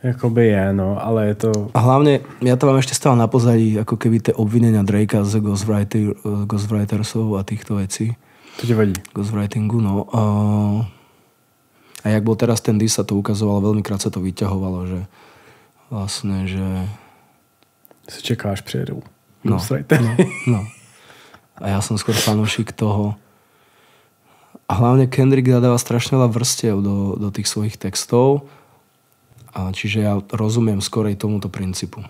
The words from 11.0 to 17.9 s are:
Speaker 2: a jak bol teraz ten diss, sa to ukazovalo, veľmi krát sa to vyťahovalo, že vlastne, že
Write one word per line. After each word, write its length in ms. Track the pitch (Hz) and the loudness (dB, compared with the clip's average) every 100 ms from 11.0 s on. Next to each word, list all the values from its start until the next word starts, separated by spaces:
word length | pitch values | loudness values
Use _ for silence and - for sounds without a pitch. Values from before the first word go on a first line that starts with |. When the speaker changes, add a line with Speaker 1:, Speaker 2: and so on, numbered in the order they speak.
| _ _ _ _ _ _ _ _ _ - | _ _ _ _ _ _ _ _ _ -8
Speaker 2:
a 100 | 107 | 0
jak 140 | 107 | 0
bol 120 | 107 | 2
teraz 240 | 110 117 117 | 0 0 0
ten 180 | - 107 | 0 2
diss, 160 | 110 | 2
sa 80 | - | 0
to 120 | 101 | 0
ukazovalo, 440 | 101 101 104 107 101 | -2 0 -2 0 0
veľmi 180 | 101 107 | 2 0
krát 160 | 98 101 | -2 -4
sa 100 | 107 | -4
to 120 | 98 | -4
vyťahovalo, 640 | 92 90 104 95 95 90 92 | -6 -4 -4 -2 -4 -4 -6
že 140 | 90 95 _ - - - _ _ _ _ | -6 -8 _ -20 -20 -20 _ _ _ _
vlastne, 580 | 104 98 - 101 95 95 | -8 -6 -6 -4 -4 -2
že 400 | 95 95 92 95 104 - _ _ _ _ _ _ _ _ | -4 -4 -4 -6 -8 -18 _ _ _ _ _ _ _ _